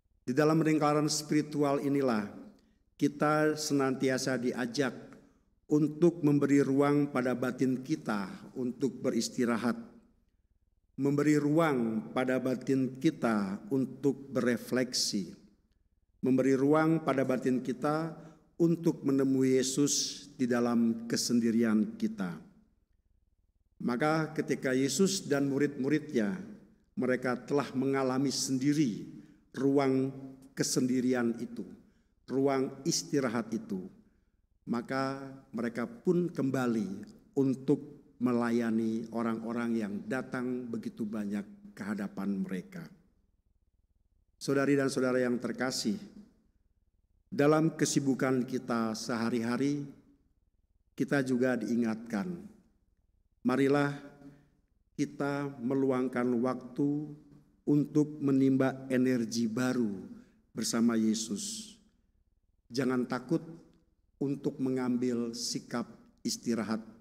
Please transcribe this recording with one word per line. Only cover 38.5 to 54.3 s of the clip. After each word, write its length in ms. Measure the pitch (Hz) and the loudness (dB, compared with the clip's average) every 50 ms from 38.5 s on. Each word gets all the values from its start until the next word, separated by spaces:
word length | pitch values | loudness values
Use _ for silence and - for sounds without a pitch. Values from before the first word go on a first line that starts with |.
| 117 120 117 113 110 113 113 110 113 113 117 113 | 2 2 2 2 0 0 0 0 -2 -4 -6 -6
orang-orang 600 | 113 117 117 117 113 113 113 113 117 117 120 117 113 | -4 -2 -2 -2 -2 -4 -4 -6 -4 -4 -2 -2 -2
yang 180 | 113 107 98 101 101 92 | -2 -2 -4 -6 -8 -6
datang 600 | 107 131 131 127 127 - 131 123 127 127 123 127 117 | -6 -6 -6 -6 -6 -8 -6 -4 -4 -6 -6 -6 -6
begitu 320 | 113 110 107 117 - - 117 | -8 -8 -8 -8 -8 -6 -6
banyak 400 | 104 110 110 104 101 104 104 98 - - - - - - | -6 -4 -6 -6 -4 -4 -6 -6 -8 -14 -20 -20 -20 -14
ke 80 | - 101 | -12 -8
hadapan 560 | 98 107 98 - - - - 98 101 101 95 | -6 -6 -4 -6 -8 -6 -6 -4 -4 -2 -2
mereka. 480 | 92 - 95 90 - - - 85 80 78 - _ _ _ _ _ _ _ _ _ _ _ _ _ _ _ _ _ _ _ _ _ _ _ _ _ _ _ _ - | -4 -4 -6 -8 -8 -10 -14 -14 -14 -16 -18 _ _ _ _ _ _ _ _ _ _ _ _ _ _ _ _ _ _ _ _ _ _ _ _ _ _ _ _ -12
Saudari 400 | - - 139 135 135 135 143 139 | -4 -2 0 2 4 4 4 4
dan 80 | 135 | 4
saudara 320 | 135 - 139 131 127 123 127 | 2 0 0 0 2 2 2
yang 200 | 127 123 120 113 | 2 2 0 -2
terkasih, 600 | - 113 110 113 123 131 123 - - 113 98 - - - - - - - _ _ _ _ _ _ _ _ _ _ _ _ _ _ _ _ _ _ _ - | -2 -6 -4 -2 -4 -4 -2 -2 -2 -2 -2 -4 -6 -14 -20 -20 -20 -20 _ _ _ _ _ _ _ _ _ _ _ _ _ _ _ _ _ _ _ -8
dalam 440 | - 120 143 147 156 156 156 160 160 | 0 4 4 6 6 6 4 2 2
kesibukan 720 | - 156 143 - 156 135 135 131 110 143 131 131 131 117 | 0 0 2 2 0 2 2 0 2 2 2 2 0 0
kita 480 | - 131 123 - - 120 117 113 113 110 | -2 -4 -6 -4 -2 -2 0 0 -2 -2
sehari-hari, 880 | 110 - - 123 110 113 113 123 117 113 117 120 120 139 143 143 143 143 139 - - _ _ _ _ _ _ _ _ _ _ _ _ _ _ _ _ _ _ _ | -4 -4 -4 -2 -2 0 0 0 0 -2 -2 -2 0 0 -2 -2 -4 -6 -10 -14 -20 _ _ _ _ _ _ _ _ _ _ _ _ _ _ _ _ _ _ _
kita 240 | - 135 - 156 143 | -4 -2 0 0 0
juga 400 | 131 131 127 120 131 127 127 117 | 0 0 0 2 2 2 0 0
diingatkan: 720 | 107 107 117 117 117 113 110 110 - - 113 101 95 90 87 85 - - - _ _ _ _ _ _ _ _ _ _ _ _ _ _ _ _ _ - | -2 -2 0 0 0 0 -2 -4 -6 -6 -4 -4 -4 -4 -6 -10 -12 -18 -20 _ _ _ _ _ _ _ _ _ _ _ _ _ _ _ _ _ 0
marilah 480 | 123 127 131 139 135 143 143 143 143 139 - - - - - - - | 2 2 4 4 4 4 4 4 2 0 -4 -12 -18 -20 -20 -20 -20